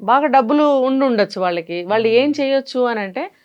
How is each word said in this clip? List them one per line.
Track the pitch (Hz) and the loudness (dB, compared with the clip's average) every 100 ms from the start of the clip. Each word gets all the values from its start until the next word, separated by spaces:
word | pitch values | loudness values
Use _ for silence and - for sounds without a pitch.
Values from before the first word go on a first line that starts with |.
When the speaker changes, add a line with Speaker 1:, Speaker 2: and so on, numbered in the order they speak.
Speaker 1:
బాగా | 196 262 294 | 0 2 4
డబ్బులు | 262 226 294 302 277 | 2 2 2 2 2
ఉండి | 254 269 269 | 0 0 0
ఉండొచ్చు | 226 196 - | 0 -2 -2
వాళ్ళకి, | 180 170 165 175 | -4 -4 -6 -8
వాళ్ళు | 175 214 226 | -2 0 2
ఏం | 226 | 2
Speaker 2:
మ్మ్. | 285 294 | 2 0
Speaker 1:
చేయొచ్చు | 269 269 269 254 | -2 -2 -4 -4
అని | 247 226 | -2 -4
అంటే | 196 190 359 - | -6 -8 -12 -14